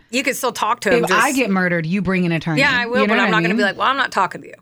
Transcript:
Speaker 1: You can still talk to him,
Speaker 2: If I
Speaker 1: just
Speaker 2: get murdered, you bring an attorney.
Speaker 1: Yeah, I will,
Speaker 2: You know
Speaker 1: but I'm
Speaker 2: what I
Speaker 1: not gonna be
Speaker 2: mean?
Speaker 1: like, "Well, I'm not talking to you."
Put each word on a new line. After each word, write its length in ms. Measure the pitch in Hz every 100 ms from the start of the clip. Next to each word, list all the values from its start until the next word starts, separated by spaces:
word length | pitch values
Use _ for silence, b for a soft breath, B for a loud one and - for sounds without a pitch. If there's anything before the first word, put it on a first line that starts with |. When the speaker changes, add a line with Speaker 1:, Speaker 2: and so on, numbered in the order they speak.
| _
Speaker 1:
You 120 | 240
can 120 | 262
still 180 | 240 254
talk 280 | - 214 233
to 80 | 208 170
him, 80 |
Speaker 2:
If 60 | 170
I 180 | 190 247
Speaker 1:
just 60 | 269
Speaker 2:
get 140 | 226
murdered, 360 | 190 180 175 160
you 160 | 196
bring 220 | 185 190
an 80 | 175
attorney. 280 | 165 - 160
Speaker 1:
Yeah, 100 | 285
I 140 | 247 233
will, 160 | 220
Speaker 2:
You 40 | 208
know 60 |
Speaker 1:
but 40 | 220
I'm 60 | 202
Speaker 2:
what 0 |
I 20 |
Speaker 1:
not 120 | 214
gonna 120 | -
be 40 | 220
Speaker 2:
mean? 80 | 202
Speaker 1:
like, 100 | 170
"Well, 100 | 214
I'm 80 | 269
not 160 | 254
talking 300 | - 185 -
to 40 | -
you." 60 | -